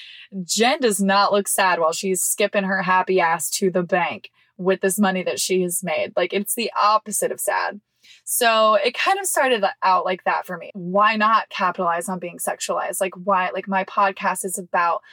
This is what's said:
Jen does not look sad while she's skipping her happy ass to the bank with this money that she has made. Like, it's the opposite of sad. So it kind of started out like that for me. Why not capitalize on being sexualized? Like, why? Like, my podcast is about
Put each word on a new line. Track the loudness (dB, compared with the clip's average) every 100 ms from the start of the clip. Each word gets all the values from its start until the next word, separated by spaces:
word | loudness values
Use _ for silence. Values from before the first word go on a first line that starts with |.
| -18 -20 -14 -10
Jen | -4 0 2 2
does | 0 2
not | 2 4 4
look | 2 0
sad | 0 2 2
while | 0
she's | 0 -2 -2
skipping | -2 0 0 0 -2
her | -2
happy | 2 2 2 2
ass | 2 0 -2
to | -2 0
the | 0
bank | 0 0 -2 -6 -14 _ _ -6
with | -2 0
this | 0 2
money | 2 0
that | -2 -4
she | 0 0
has | 0 -2
made. | -4 -4 -2 -2
Like, | 0
it's | -2 -4 -4
the | -4 0
opposite | 2 2 0 -4 -4
of | -4
sad. | -2 -2 -4 -8 _ _ _ -20
So | -6 0 2 4 4 4
it | 0
kind | 0 0 0
of | 0
started | 0 2 2 0 0
out | 2 2 2
like | -2
that | -2 -2 -4
for | -12
me. | -12
Why | -10 -2 4 4 4
not | 4 2 0
capitalize | -2 -2 0 -2 -2 -4
on | -6
being | -8 -6
sexualized? | -6 -6 -4 -4 -4 -4
Like, | -4 -4
why? | -2 0 0
Like, | -4 -4
my | -2
podcast | -2 0 0 0 -4 -4 -6
is | -8
about | -4 0 0 -2 -6